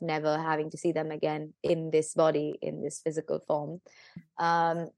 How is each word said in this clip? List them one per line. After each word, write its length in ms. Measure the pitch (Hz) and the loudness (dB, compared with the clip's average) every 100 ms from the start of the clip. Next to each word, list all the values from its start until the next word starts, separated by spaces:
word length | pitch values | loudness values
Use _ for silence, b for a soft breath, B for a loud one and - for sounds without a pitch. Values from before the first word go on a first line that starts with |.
never 360 | 170 156 151 151 | -4 0 0 0
having 320 | 160 151 156 | 2 0 -2
to 60 | 165 | -2
see 140 | 175 | -2
them 180 | 156 156 | 0 -2
again 440 | 151 156 151 156 - | -2 -2 -2 -6 -4
in 260 | - 165 160 | -2 0 2
this 240 | 156 156 | 2 2
body, 440 | - 160 151 151 - | 4 4 4 0 -4
in 200 | - 151 | -6 -4
this 160 | 147 - | -6 -6
physical 400 | 160 156 151 151 - | -4 -4 -2 -4 -2
form. 320 | 151 147 175 B B B B - - | -2 -2 -10 B B B B -12 -2
Um, 520 | 170 170 165 165 165 | 2 4 2 0 -4